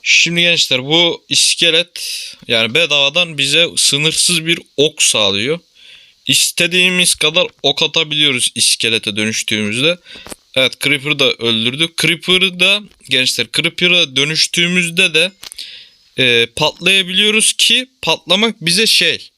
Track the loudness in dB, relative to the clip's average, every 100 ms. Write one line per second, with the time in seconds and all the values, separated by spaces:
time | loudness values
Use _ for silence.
0 | 2 2 2 2 2 2 0 -2 0 2
1 | 2 -2 -4 0 0 2 2 2 -2 -8
2 | -10 -10 -12 -16 -2 0 2 0 2 2
3 | 2 0 -4 -4 0 2 2 0 0 0
4 | 0 0 0 0 0 -4 -4 0 0 2
5 | 0 2 2 0 -2 -4 _ _ -20 -20
6 | -20 _ -2 0 0 0 0 2 2 2
7 | 0 0 0 0 -2 _ -2 0 -2 -2
8 | -2 0 0 0 -2 0 0 2 0 0
9 | -2 -2 -2 -2 -4 -2 -2 0 -2 -2
10 | -10 -20 -16 -18 _ 0 0 0 -2 -2
11 | -2 0 0 0 -2 0 -2 -2 -4 -2
12 | -2 -2 0 0 0 0 0 0 -4 _
13 | -4 0 0 -2 -4 -2 -4 -2 0 2
14 | 0 -2 -2 0 -2 0 0 0 0 0
15 | 2 2 0 -6 -18 -16 -16 -18 -20 _
16 | _ -2 2 2 0 0 -2 0 0 0
17 | 0 0 2 2 0 0 2 2 -2 _
18 | -4 -2 0 0 0 -2 -2 0 2 2
19 | 2 -2 -8